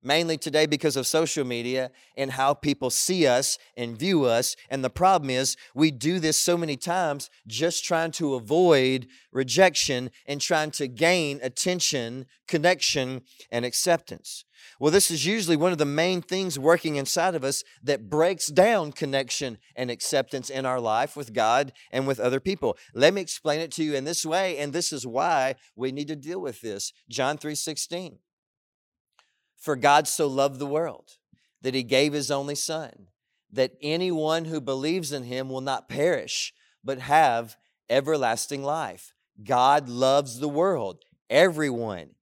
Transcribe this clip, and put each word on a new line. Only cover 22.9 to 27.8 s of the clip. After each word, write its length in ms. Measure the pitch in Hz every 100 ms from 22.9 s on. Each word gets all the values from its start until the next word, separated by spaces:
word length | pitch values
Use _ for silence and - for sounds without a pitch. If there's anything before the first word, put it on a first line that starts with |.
Let 180 | 110 147
me 80 | 196
explain 400 | 170 - 160 147
it 120 | 165
to 120 | -
you 100 | 156
in 100 | 143
this 200 | 139 170
way, 340 | 160 170 190 147
and 140 | 147
this 200 | 147 170
is 120 | 147
why 520 | 120 117 165 160 131 135 _ -
we 160 | 131
need 160 | 135 147
to 80 | 156
deal 240 | 139 185
with 200 | 156 113
this. 320 | 113 101 - _ _
John 300 | 117 135 151
three 180 | 151 147
sixteen. 640 | - 143